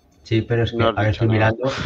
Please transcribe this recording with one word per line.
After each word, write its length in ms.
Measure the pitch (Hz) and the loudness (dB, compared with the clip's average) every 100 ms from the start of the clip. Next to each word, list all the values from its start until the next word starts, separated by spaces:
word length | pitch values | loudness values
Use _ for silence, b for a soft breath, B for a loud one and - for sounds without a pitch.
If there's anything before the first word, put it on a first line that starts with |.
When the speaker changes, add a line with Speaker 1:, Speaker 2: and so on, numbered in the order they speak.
| _ _ | _ _
Speaker 1:
Sí, 180 | - 110 | -4 -2
pero 220 | 107 117 | 0 0
es 80 | 117 | 0
que 60 | 117 | 0
Speaker 2:
No 80 | 117 | 0
has 40 | 104 | 2
Speaker 1:
ahora 120 | 107 | -2
Speaker 2:
dicho 140 | - 113 | 0 0
Speaker 1:
estoy 120 | 110 | 2
Speaker 2:
nada. 120 | 110 | 2
Speaker 1:
mirando 180 | 110 135 - | 0 -4 -4